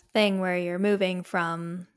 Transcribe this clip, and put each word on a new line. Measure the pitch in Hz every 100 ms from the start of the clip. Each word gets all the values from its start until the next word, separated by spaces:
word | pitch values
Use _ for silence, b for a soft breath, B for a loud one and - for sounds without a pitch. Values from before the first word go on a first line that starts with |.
| _
thing | 220 208 190
where | 185 180
you're | 175 175
moving | 202 202 185 185
from | 180 180 170 165 170 180 175